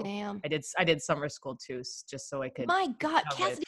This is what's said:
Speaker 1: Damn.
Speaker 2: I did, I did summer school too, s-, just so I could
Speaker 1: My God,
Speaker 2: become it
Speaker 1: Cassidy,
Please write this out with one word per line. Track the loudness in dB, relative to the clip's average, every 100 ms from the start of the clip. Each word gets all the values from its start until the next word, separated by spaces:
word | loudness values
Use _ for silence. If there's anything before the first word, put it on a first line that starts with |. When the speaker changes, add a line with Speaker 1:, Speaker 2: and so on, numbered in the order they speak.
Speaker 1:
Damn. | -2 -4 -4 -4 0
Speaker 2:
I |
did, | -2 0 2
I |
did | 4 4
summer | 4 0 0
school | -4 -8 -8
too, | -6 -8
s-, | -8 -10 -10
just | -10 -6
so | -4
I | -4
could | -2 2
Speaker 1:
My | 4 2 0
God, | 2 2
Speaker 2:
become | 2
it | 2
Speaker 1:
Cassidy, | 0 0